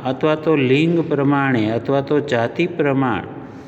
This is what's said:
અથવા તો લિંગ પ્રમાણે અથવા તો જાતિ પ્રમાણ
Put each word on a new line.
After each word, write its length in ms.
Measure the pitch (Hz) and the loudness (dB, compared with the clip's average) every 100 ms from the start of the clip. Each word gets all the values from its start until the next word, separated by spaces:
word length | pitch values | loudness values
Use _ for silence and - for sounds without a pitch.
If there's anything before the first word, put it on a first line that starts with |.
અથવા 300 | 123 131 156 | -6 -2 0
તો 220 | 156 160 156 | 0 2 2
લિંગ 440 | 127 135 165 170 | 4 2 2 0
પ્રમાણે 680 | 156 143 139 143 135 123 107 | 0 0 2 2 2 2 0
અથવા 300 | 117 113 139 | -2 0 -2
તો 200 | - 147 | 0 -2
જાતિ 460 | 139 120 117 - 170 | 0 0 0 0 -2
પ્રમાણ 560 | 175 147 135 131 98 - - - - | 0 0 2 0 -2 -6 -12 -16 -18